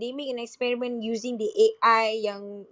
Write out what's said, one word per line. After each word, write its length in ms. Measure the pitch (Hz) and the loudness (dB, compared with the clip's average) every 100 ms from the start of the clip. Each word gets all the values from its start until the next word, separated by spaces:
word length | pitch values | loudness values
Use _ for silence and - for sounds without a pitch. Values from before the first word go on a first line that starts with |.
they 120 | 240 | -8
make 160 | 269 277 | -8 -8
an 80 | 247 | -8
experiment 600 | 233 - 247 247 247 240 | -8 -4 -2 -2 -4 -4
using 320 | 220 226 247 233 | -4 -4 -4 -4
the 80 | 214 | -2
A 200 | - 220 220 | 4 4 6
I 220 | 226 226 220 220 | 4 4 4 0
yang, 400 | 208 202 202 202 196 | -4 -4 -10 -14 -14